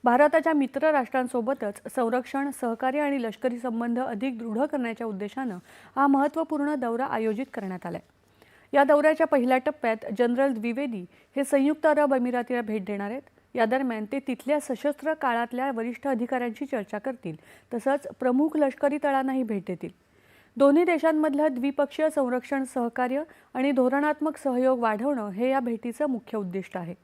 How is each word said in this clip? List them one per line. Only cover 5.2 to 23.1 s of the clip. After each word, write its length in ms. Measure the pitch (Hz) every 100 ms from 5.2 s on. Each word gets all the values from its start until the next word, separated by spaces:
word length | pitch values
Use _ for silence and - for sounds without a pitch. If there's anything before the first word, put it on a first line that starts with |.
| 202 - 262 180 - - - -
हा 120 | 277
महत्त्वपूर्ण 680 | 269 285 320 320 302 285 294
दौरा 300 | 240 233 269
आयोजित 400 | 226 220 214 262
करण्यात 320 | - 190 185 175
आलाय. 160 | 170 _ _ _ _ _ _ _
या 100 | 285
दौऱ्याच्या 440 | 277 294 302 311 320
पहिल्या 300 | 285 247 262
टप्प्यात 480 | 277 294 233 220 - 214
जनरल 340 | 240 240 277
द्विवेदी 520 | 226 233 233 285 214 180 _ _ 277
हे 80 |
संयुक्त 420 | 269 277 277 311 311
अरब 280 | 294 294
अमिरातीला 480 | 262 247 247 240 247
भेट 240 | 214 214 190
देणार 260 | 202 202
आहेत. 100 | 254 _ _ _ 247
या 100 | 220
दरम्यान 400 | 254 262 220 214
ते 80 | 277
तिथल्या 400 | 269 247 - 294
सशस्त्र 540 | - 240 285 285 294
काळातल्या 580 | 311 381 233 233 247 269
वरिष्ठ 360 | 226 233 233 277
अधिकाऱ्यांशी 580 | 240 240 254 240 220 277
चर्चा 320 | 240 196 208
करतील, 380 | 269 240 175 156 - - _
तसंच 340 | 240 269 285 277 -
प्रमुख 300 | 254 254 311 311
लष्करी 420 | 277 - 285 285
तळांनाही 400 | 294 269 262 262
भेट 200 | 233 208 175
देतील. 380 | 175 170 - _ _ _ _ _ -
दोन्ही 260 | 277 294
देशांमधलं 640 | 359 330 320 311 311 285 311
द्विपक्षीय 580 | 247 277 277 285 - 311
संरक्षण 540 | 302 254 247 - 277 262
सहकार्य 500 | 262 233 233 247